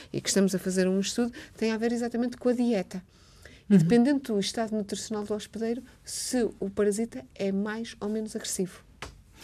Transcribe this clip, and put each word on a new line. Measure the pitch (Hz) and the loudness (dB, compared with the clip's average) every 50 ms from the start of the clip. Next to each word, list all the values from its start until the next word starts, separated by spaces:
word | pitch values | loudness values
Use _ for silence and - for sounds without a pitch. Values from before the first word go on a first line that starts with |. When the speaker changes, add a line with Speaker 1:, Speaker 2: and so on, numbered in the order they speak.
| - - | -12 -8
Speaker 1:
e | - - | -8 -6
que | - | -2
estamos | - - 196 196 185 190 | 0 4 4 4 4 2
a | 180 | 0
fazer | - 190 185 185 185 | -2 0 2 2 2
um | 185 190 196 | 4 2 2
estudo, | 196 - - - 240 233 240 - - - - | 0 -2 0 -2 -2 -2 -4 -10 -16 -14 -6
tem | - 220 226 | -2 -2 0
a | 220 | 0
ver | 214 226 233 | 0 0 0
exatamente | 240 233 240 233 233 233 247 247 247 | 0 0 -2 -2 -2 -2 -2 -2 -2
com | - - 247 | -2 0 0
a | 247 | 2
dieta. | 247 240 240 233 190 180 - - 185 - _ _ - - - - - - - - - - - | 2 2 2 2 0 0 -4 -8 -12 -12 _ _ -20 -20 -20 -20 -20 -20 -20 -20 -6 2 6
E | 202 | 8
Speaker 2:
Uhum. | 185 | 8
Speaker 1:
dependendo | 160 170 233 240 240 285 294 269 269 - 220 | 8 8 6 6 6 6 2 0 0 0 -2
do | 202 | 0
estado | 196 - - 240 226 208 214 | 0 -2 -2 -4 -4 -2 -2
nutricional | 214 202 196 214 196 - - 220 208 208 | -4 -4 -4 -6 -8 -6 -6 -6 -4 -4
do | 208 | -4
hospedeiro, | 214 208 202 - - 208 226 226 240 262 - - - - - | -4 -6 -6 -8 -8 -6 -4 -4 -4 -6 -8 -14 -20 -20 -14
se | - - - - - - 254 226 - - - | -12 -10 -8 -6 -2 0 0 0 0 -2 -4
o | 196 196 | -6 -4
parasita | 196 208 208 208 202 208 233 233 - 254 262 - - | -2 0 2 2 2 0 -2 -6 -6 -12 -14 -12 -8
é | - 196 196 | -4 -2 -2
mais | 196 196 202 214 214 226 233 - - - | 0 0 -2 -2 -4 -6 -8 -10 -10 -8
ou | 202 208 | -6 -4
menos | 214 220 220 214 214 | -4 -4 -4 -6 -8
agressivo. | 220 - - - - 185 175 - - - - - - - - - - - - - - | -8 -8 -6 -4 -4 -4 -4 -6 -12 -20 -20 -18 -16 -16 -16 -16 -20 -20 -20 -18 -14